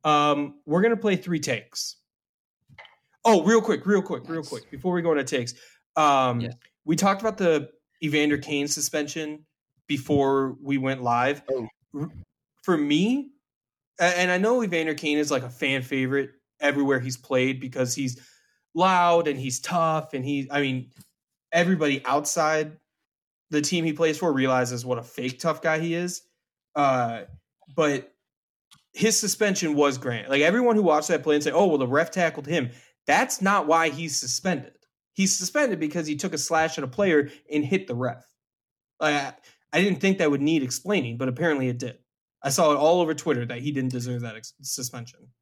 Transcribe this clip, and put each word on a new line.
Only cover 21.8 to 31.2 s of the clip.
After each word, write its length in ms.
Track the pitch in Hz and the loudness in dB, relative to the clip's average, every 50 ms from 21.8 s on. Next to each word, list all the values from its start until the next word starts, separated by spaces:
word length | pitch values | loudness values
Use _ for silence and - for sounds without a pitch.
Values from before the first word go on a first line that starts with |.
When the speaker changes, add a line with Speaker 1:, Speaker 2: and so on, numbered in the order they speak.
| 196 143 139 135 - | 2 0 0 0 -2
Speaker 1:
outside 720 | 123 135 147 - - - 175 156 151 156 156 156 151 156 - _ _ _ _ _ _ _ _ _ _ _ _ _ _ | -2 -2 0 0 -2 -2 0 0 2 2 0 -2 -4 -8 -20 _ _ _ _ _ _ _ _ _ _ _ _ _ _
the 120 | 160 151 147 | -2 -2 0
team 220 | - 185 175 165 | 0 0 0 0
he 80 | 165 147 | -2 0
plays 240 | 139 165 160 151 143 | 0 0 0 0 0
for 120 | 185 170 | -2 0
realizes 540 | 143 135 131 131 131 127 127 120 127 120 120 | 0 2 2 2 2 0 0 -2 -4 -8 -4
what 140 | 127 127 117 | -4 -6 -6
a 40 | 117 | -6
fake 360 | - - - 123 131 127 - | -12 -12 -8 -8 -8 -8 -4
tough 240 | - 170 156 156 - | -4 -4 -4 -2 -2
guy 160 | 165 156 156 | -2 -2 0
he 160 | 160 170 165 | -2 -2 -2
is. 280 | 170 180 180 180 - _ _ _ _ _ _ _ _ _ _ _ | -4 -4 -6 -8 -10 _ _ _ _ _ _ _ _ _ _ _
Uh, 480 | 147 143 139 131 127 120 117 117 113 - - - - _ _ _ _ _ _ 139 | 0 2 2 2 2 0 -2 -4 -8 -12 -16 -20 -20 _ _ _ _ _ _ -2
but 380 | 165 160 147 139 131 - - _ _ _ _ _ _ _ _ _ _ _ _ - _ _ _ _ | 0 0 0 0 -2 -6 -10 _ _ _ _ _ _ _ _ _ _ _ _ -20 _ _ _ _
his 260 | - - 220 214 - | 0 0 2 2 2
suspension 560 | - 196 - - 214 208 190 - 185 160 151 | 0 -2 -2 0 0 0 0 0 -2 -2 2
was 220 | 143 147 143 135 | 4 2 2 2
granted. 320 | 127 131 127 120 113 98 - | -2 -6 -6 -6 -6 -4 -2
Like, 120 | 135 143 147 | 2 4 4
everyone 340 | 165 185 240 254 240 226 | 4 4 4 4 4 4
who 60 | 214 208 | 4 4
watched 260 | 170 151 151 151 - | 4 4 4 2 2
that 140 | 175 147 | 0 0